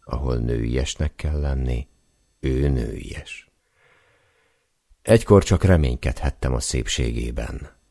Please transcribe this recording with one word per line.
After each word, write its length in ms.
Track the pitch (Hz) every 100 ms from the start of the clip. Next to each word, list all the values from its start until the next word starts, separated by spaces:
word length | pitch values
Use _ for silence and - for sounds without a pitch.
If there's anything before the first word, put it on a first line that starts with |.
ahol 340 | - 62 65 60
nőiesnek 760 | 58 58 58 64 64 - 76 -
kell 240 | 78 76
lenni, 480 | 71 65 62 60 - _ _ _ _ _
ő 300 | - 131 143
nőies. 760 | 131 110 104 - - - - - _ _ _ _ _ _ _ _ _ _ _ _ _ _ _
Egykor 420 | - 113 - 98
csak 200 | - 90
reménykedhettem 880 | 95 87 67 62 67 - 69 - 64
a 60 | 62
szépségében, 1080 | - 64 - - 58 58 58 58 60 - - - _